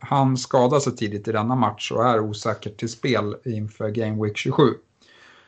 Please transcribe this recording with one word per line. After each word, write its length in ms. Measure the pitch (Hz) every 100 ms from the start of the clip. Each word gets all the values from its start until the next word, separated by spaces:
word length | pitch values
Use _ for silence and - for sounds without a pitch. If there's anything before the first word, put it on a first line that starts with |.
Han 360 | - 139 131 127
skadar 420 | - 135 123 143
sig 180 | 131 -
tidigt 320 | 107 104 107
i 40 |
denna 220 | 110 113
match 380 | 131 107 104 -
och 120 | 120
är 160 | 123 113
osäker 500 | 107 107 113 104 104
till 180 | - 117
spel 480 | - 143 110 104 101
inför 440 | 127 107 104 - 110
Game 340 | 110 110 107
Week 140 | 107 -
tjugosju. 360 | 135 135 131 104 _ _ _ - - -